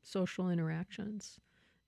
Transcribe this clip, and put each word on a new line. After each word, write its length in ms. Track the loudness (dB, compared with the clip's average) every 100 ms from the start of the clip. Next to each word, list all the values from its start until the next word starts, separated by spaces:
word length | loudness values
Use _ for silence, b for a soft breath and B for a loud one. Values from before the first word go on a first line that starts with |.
social 480 | -4 0 0 2 2
interactions. 920 | 4 2 0 -4 -6 -6 -6 -8 -16 b b b b